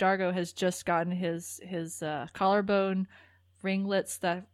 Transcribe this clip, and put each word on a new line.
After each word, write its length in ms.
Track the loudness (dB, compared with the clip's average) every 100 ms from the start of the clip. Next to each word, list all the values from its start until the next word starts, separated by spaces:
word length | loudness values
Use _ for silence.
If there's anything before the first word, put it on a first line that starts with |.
Dargo 340 | 2 2 2
has 180 | 0 -2
just 320 | 0 0 0
gotten 280 | 0 0 2
his, 480 | 0 -2 -4 -6 -14
his, 400 | -8 -6 -6 -6
uh, 240 | -6 -6 -6
collarbone 720 | 0 2 4 4 2 2 0 -2 -8 -20 _ _ _
ringlets 560 | -2 0 0 0 -2 -2
that 300 | -2 -2 -6